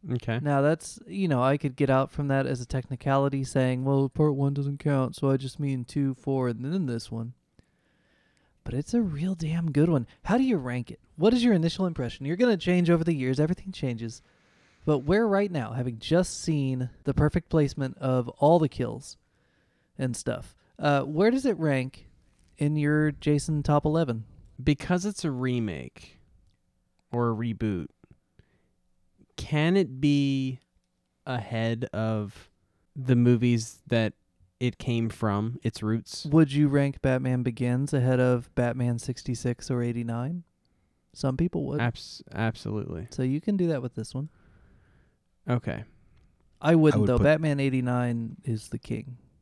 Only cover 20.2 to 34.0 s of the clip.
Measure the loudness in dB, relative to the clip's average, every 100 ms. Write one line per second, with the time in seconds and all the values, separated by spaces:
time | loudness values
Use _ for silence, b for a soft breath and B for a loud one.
20.2 | -6 -8 -10 _ _ _ 0 2 0 2
21.2 | 2 2 0 0 0 0 -2 -10 -20 _
22.2 | _ _ _ _ -2 0 2 2 2 0
23.2 | 0 0 0 -2 2 2 4 0 0 -2
24.2 | -8 -18 -20 -6 0 0 2 0 0 -4
25.2 | -4 -2 -2 0 -2 -4 -10 -16 -20 -20
26.2 | _ _ _ _ _ _ _ _ _ -2
27.2 | 0 0 -4 -2 -2 -2 -6 _ _ _
28.2 | _ _ _ _ _ _ _ _ _ _
29.2 | _ -14 -4 0 2 2 0 0 2 2
30.2 | 2 0 -4 -8 _ _ _ _ _ _
31.2 | -8 -8 -4 -2 -2 -2 -4 -4 -2 -2
32.2 | -4 -10 -20 _ _ _ _ -10 2 6
33.2 | 6 6 4 2 -2 -12 -2 0